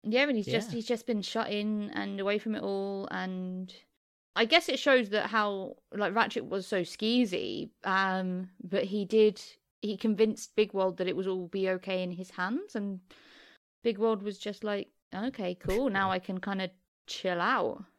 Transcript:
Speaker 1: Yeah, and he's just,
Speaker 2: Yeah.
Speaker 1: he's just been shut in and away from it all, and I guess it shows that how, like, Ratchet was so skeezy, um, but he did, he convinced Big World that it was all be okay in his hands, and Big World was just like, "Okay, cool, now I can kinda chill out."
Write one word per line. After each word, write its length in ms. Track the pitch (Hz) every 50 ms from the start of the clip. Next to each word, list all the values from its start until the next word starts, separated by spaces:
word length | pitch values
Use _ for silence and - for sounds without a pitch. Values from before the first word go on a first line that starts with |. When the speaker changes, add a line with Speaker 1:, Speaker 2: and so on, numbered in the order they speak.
| -
Speaker 1:
Yeah, 180 | 214 220 254 285 294
and 80 | 269
he's 100 | 214 202
just, 240 | 226 226 226 214 233
Speaker 2:
Yeah. 60 | -
Speaker 1:
he's 100 | 240 220
just 200 | - 247 220 226
been 140 | - 233 208
shut 300 | 185 - - 226 226 -
in 400 | 208 208 208 214 214 208 208 208
and 300 | - - 202 196 202 196
away 180 | 196 196 208 214
from 160 | 208 226 214
it 80 | 214
all, 460 | - 196 196 196 196 196 196 196 196 -
and 640 | - 185 185 185 185 185 185 185 185 185 185 185 - - _ _ _ _ _ _ _ _ _ _ _
I 80 | 262 262
guess 240 | 226 311 339 - -
it 100 | 254 262
shows 320 | - 294 269 254 233 196
that 160 | 202 214 -
how, 500 | - 208 220 208 208 202 190 190 - - _ _ _
like, 220 | - 214 208 175 190
Ratchet 320 | 226 220 220 - - -
was 200 | - - 196 185
so 160 | - 220 190
skeezy, 880 | 175 - - - 214 220 233 247 247 202 180 - - 98 98 - - - _ _ -
um, 640 | 196 190 190 196 190 185 190 185 185 180 180 185 185 - _
but 220 | - 180 190 202 -
he 200 | 196 196 208 202
did, 380 | 185 - 220 214 214 214 - - - - _ _ _ _ _
he 140 | - 208 214
convinced 580 | 190 - 220 214 185 220 220 214 - - - _
Big 160 | - 214 214
World 240 | - 196 190 190 180 180
that 100 | 185 185
it 80 | -
was 100 | 160 190
all 220 | 190 185 185 180 170
be 200 | - 196 190 185
okay 320 | 185 185 185 196 185 185
in 100 | 185 180
his 180 | 180 170 185 185
hands, 460 | - - 180 190 233 320 403 415 -
and 240 | 226 202 202 196 185 _ _ - - - - - - - - - _ _ _ _ _
Big 160 | - 233 220 196
World 240 | 220 226 220 202
was 160 | 196 208 196 -
just 240 | - 208 202 - -
like, 240 | 214 208 202 - - _ _ _ _ -
"Okay, 400 | 185 214 262 - - 196 180 180
cool, 340 | 180 - - 185 220 269 269
now 200 | 196 196 196 190
I 80 | 185 185
can 200 | 180 - 190 185
kinda 300 | - 202 196 190 190 180 - _ _ _ _ _ _ -
chill 320 | - - - 185 180 170
out." 420 | 175 214 262 233 170 120 - - 196 - _